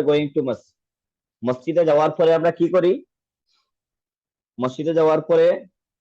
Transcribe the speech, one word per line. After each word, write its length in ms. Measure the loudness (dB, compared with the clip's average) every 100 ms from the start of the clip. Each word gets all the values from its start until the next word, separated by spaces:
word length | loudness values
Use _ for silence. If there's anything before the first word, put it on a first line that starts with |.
going 260 | 0 0 0 -4
to 60 |
mosque. 320 | -4 -8 _ _ _ _ _ _ _ -8 -6
মসজিদে 360 | -6 -2 0 2
যাওয়ার 260 | 2 0
পরে 220 | 0 2
আমরা 180 | 2 0
কি 180 | -2 0
করি? 360 | 0 0 -2 -8 _ _ _ _ _ _ _ _ _ _ _ _ _ _ -8
মসজিদে 320 | -8 -6 -4
যাওয়ার 280 | 0 2 0
পরে 460 | 0 2 2 0 -8 _ _ _